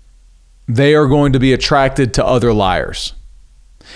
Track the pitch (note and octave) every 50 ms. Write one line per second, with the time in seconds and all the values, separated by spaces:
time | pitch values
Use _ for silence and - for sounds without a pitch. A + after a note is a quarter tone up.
0 | _ - - _ _ _ _ _ _ _ _ _ _ - A#2 A2+ C#3 C#3+ D3+ D3+
1 | D3 C3 C3+ D3 C#3+ C#3+ C3 C3+ B2+ C3 B2+ A#2+ - - D3+ C#3+ C3+ C3+ C3+ -
2 | C3+ A2+ - - B2 - B2+ B2 G#2+ A#2+ A2 G#2+ G2 F#2 F2+ D#2+ C2 - - -
3 | - - - - - - - - - - _ - _ - - _ - - -